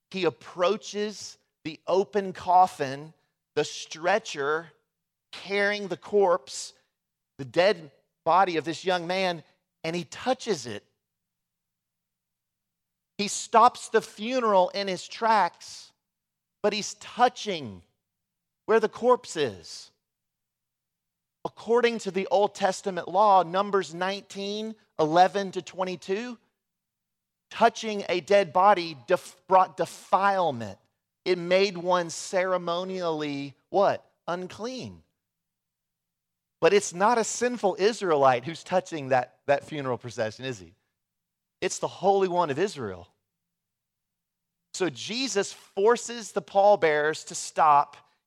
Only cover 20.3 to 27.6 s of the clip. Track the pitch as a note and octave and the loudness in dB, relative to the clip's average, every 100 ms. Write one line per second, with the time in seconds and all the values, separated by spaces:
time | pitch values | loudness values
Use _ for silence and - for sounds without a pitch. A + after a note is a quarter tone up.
20.3 | _ _ _ _ _ _ _ _ _ _ | _ _ _ _ _ _ _ _ _ _
21.3 | _ - - G#3+ A#3 A#3 A3+ G3 F3+ - | _ -14 -12 0 2 2 0 -4 -4 0
22.3 | G3 G3+ - G3 - G3+ F3 - F#3 G#3+ | 2 2 2 0 0 -6 -6 -2 2 6
23.3 | F#3+ E3+ F#3 G3+ G3 D3+ E3+ F#3 G3+ - | 6 4 -2 0 0 -2 -6 -4 -6 -10
24.3 | G3 G3+ G#3+ A3 G#3+ _ - D3+ E3+ F#3 | -10 -8 -6 -8 -12 _ -2 2 4 4
25.3 | G3 F#3+ F#3 - F3 F#3 F3+ - G3+ B3 | 2 -4 -8 -10 -8 -6 -6 -6 -6 -6
26.3 | A#3 _ _ _ _ _ _ _ _ _ | -14 _ _ _ _ _ _ _ _ _
27.3 | _ _ - | _ _ 2